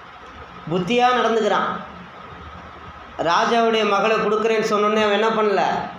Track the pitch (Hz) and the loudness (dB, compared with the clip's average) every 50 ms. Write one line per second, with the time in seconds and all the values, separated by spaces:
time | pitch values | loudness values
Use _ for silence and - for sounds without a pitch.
0 | - - - - - - - - - - - - - 156 160 185 180 175 240 240 | -20 -20 -20 -20 -18 -18 -18 -18 -18 -18 -18 -14 -8 -4 -2 -2 0 2 2 4
1 | 247 247 247 240 220 226 226 220 214 202 180 170 - - - - - - - - | 4 4 4 4 2 2 2 2 2 2 2 2 0 -2 -4 -6 -10 -12 -16 -18
2 | - - - - - - - - - - - - - - - - - - - - | -18 -18 -18 -18 -18 -16 -16 -16 -16 -16 -16 -16 -18 -18 -18 -16 -18 -18 -18 -18
3 | - - - - 139 160 170 196 226 196 233 233 233 226 226 220 214 208 196 196 | -18 -16 -8 -2 0 2 2 2 2 4 4 4 4 4 4 2 2 2 2 2
4 | 202 220 220 214 208 208 214 214 208 226 220 214 190 - 208 208 208 208 220 214 | 2 2 2 2 2 0 0 2 2 2 2 2 2 0 2 2 2 2 2 2
5 | 214 208 202 202 220 226 214 214 214 208 196 180 156 147 196 185 - - - | 2 2 2 2 2 2 2 2 2 2 2 2 2 2 0 -2 -4 -6 -10